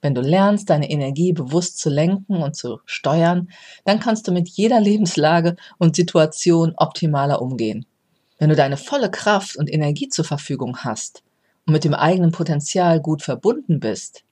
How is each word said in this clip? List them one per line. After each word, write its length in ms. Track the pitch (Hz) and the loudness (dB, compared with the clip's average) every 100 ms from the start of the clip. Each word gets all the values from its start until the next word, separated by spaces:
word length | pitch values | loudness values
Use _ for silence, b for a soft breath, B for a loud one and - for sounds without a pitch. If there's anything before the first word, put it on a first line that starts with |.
Wenn 140 | 147 123 | 0 0
du 60 | |
lernst, 480 | 127 180 196 208 202 | 2 4 4 2 2
deine 200 | 151 143 | 0 2
Energie 440 | 147 139 139 175 | -2 -4 0 0
bewusst 440 | 170 127 160 175 - | 0 0 -2 -2 -4
zu 100 | 160 | -2
lenken 520 | 143 165 196 196 190 | 0 0 0 -2 -4
und 140 | 143 143 | -4 -6
zu 240 | 123 - _ | -8 -10 _
steuern, 640 | - 139 156 170 180 175 B B B | -6 -2 2 2 2 -4 B B B
dann 160 | - 214 | -2 0
kannst 280 | 226 220 208 | 0 -2 -2
du 40 | |
mit 160 | 180 175 | -2 -2
jeder 320 | - 214 240 | 0 2 4
Lebenslage 800 | 202 214 190 - 151 170 170 170 B B | 4 2 2 2 2 4 2 -2 B B
und 180 | 170 165 | 2 4
Situation 800 | 170 175 156 - - 165 165 165 | 0 2 2 0 2 4 2 0
optimaler 640 | - - 165 143 143 143 | -2 0 -2 0 0 0
umgehen. 440 | 123 131 110 104 131 _ _ _ _ _ | -2 -4 -4 -6 -12 _ _ _ _ _
Wenn 120 | 151 | 2
du 60 | 156 | 4
deine 220 | 139 139 | 2 0
volle 340 | - 285 226 | -4 -2 -2
Kraft 460 | - - 208 196 - | -2 0 0 -2 -8
und 140 | 147 | -4
Energie 360 | 156 147 147 269 | -2 -2 -2 -6
zur 160 | - | -4
Verfügung 540 | 156 143 - 135 120 123 | -4 -4 -6 -8 -6 -8
hast 460 | 123 110 - - _ _ _ _ - | -8 -8 -10 -16 _ _ _ _ 0
und 80 | |
mit 100 | 156 | 0
dem 100 | 156 | 2
eigenen 380 | 143 151 185 170 | 0 0 2 2
Potenzial 680 | 165 160 147 147 190 180 165 | 0 -2 -2 -2 0 2 2
gut 220 | 147 156 | 0 -6
verbunden 580 | - 123 196 277 269 151 | -4 -2 -2 -2 -2 -2
bist 420 | 110 95 - - _ | -2 -8 -10 -20 _